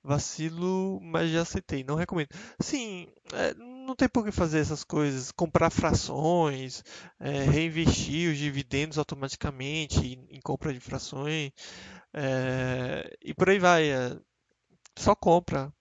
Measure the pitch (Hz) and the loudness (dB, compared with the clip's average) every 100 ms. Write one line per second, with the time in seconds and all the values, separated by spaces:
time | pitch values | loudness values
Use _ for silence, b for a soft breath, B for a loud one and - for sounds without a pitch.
0 | 139 139 - - 160 165 180 190 190 190 | 0 0 0 -6 -6 -2 -2 0 -2 -4
1 | 170 165 170 165 170 196 - 143 131 151 | -4 0 2 0 0 -6 -6 -6 -2 -2
2 | 175 180 143 B B B - 285 226 185 | -2 -2 -4 B B B -2 -2 -4 -8
3 | - _ - - - - 240 254 262 254 | -12 _ -10 -2 -2 -2 -14 -14 -10 0
4 | 262 247 214 - 170 156 147 151 - 156 | 2 2 0 0 2 2 0 -2 -2 0
5 | 147 131 127 - - - - - 165 - | 2 0 -6 -4 2 4 4 4 2 2
6 | - 131 156 175 156 135 131 - B B | 0 0 2 4 2 0 -8 -12 B B
7 | B _ 131 143 139 147 165 156 160 - | B _ -4 2 4 4 2 4 4 4
8 | - 151 170 143 147 139 135 135 156 151 | 0 0 0 0 -2 -4 -2 -2 -2 -2
9 | 147 147 135 - 156 131 135 160 151 - | -4 -4 -8 -4 -6 -4 -4 -4 0 0
10 | 123 127 131 135 135 135 156 127 - 135 | 0 -8 -16 -12 -6 -4 -4 -6 -8 -8
11 | - 135 147 160 139 B B B B B | -8 -6 -4 -4 -6 B B B B B
12 | B 156 135 131 127 127 127 127 127 - | B -4 -2 0 0 -2 -2 -2 -4 -6
13 | - - 151 151 185 196 180 170 151 131 | -8 -12 -12 2 4 6 8 6 6 2
14 | 123 - _ _ _ _ _ _ - - | 0 -4 _ _ _ _ _ _ -20 -2
15 | - 208 185 170 - 147 139 - | 2 4 6 4 4 -4 -4 -10